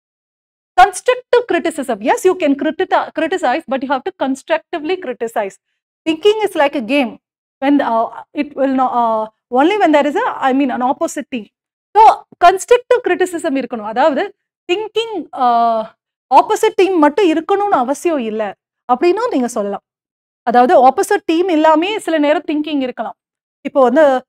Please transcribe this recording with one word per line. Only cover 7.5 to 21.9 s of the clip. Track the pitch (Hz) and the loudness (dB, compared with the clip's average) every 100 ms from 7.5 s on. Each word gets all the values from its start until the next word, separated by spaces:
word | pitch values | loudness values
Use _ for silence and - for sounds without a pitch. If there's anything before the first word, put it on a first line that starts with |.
| - | -6
When, | 190 190 | 0 0
uh, | - 226 226 - - 302 | 0 -2 -2 -8 -14 -8
it | 294 | -8
will | 285 269 | -2 -2
not, | 262 247 | 0 -2
uh, | 240 233 220 220 _ - | 0 -2 -2 -6 _ -6
only | 247 311 415 | 0 0 2
when | 349 | 2
there | 294 285 | 2 2
is | 330 | -2
a, | 403 | -4
I | - 269 | -4 -2
mean, | 262 277 | 0 -2
an | 240 | -2
opposite | 254 269 330 - - 247 | -4 -4 -6 -8 -10 -10
team. | 196 _ _ _ _ 415 | -12 _ _ _ _ 6
So, | 440 - - - | 6 4 -6 4
constructive | 349 381 - 494 - 494 392 | 4 4 2 0 2 -2 0
criticism | 359 359 339 330 269 | -2 -2 -4 -4 -4
இருக்கணும். | 240 233 | -6 -10
அதாவது, | 208 226 311 277 392 - _ _ - | -8 0 0 0 -6 -10 _ _ -6
thinking, | 359 427 440 453 403 - | -6 -4 -6 -6 -8 -10
uh, | - 247 233 233 226 214 _ _ _ - | -2 0 2 2 -2 -6 _ _ _ 2
opposite | 277 359 427 440 440 | 4 4 0 0 0
team | 370 359 | 0 4
மட்டும் | 294 294 370 | 2 2 0
இருக்கணும்னு | 320 320 392 403 339 | 0 -2 -2 0 0
அவசியம் | 240 285 349 302 | -2 -2 -2 -2
இல்ல | 220 214 208 - _ _ - | -4 -6 -8 -10 _ _ -4
அப்படின்னும் | 247 349 392 480 | 0 0 0 -2
நீங்க | 320 240 | -2 -4
சொல்லலாம். | 226 202 196 _ _ _ _ _ _ | -4 -6 -8 _ _ _ _ _ _
அதாவது, | - 240 254 339 254 | 0 4 6 6 6
ஆப்போசிட் | 262 381 415 | 4 0 -2
டீம் | - 330 370 | 0 -2 0
இல்லாமே | 311 320 311 370 | 2 4 4 0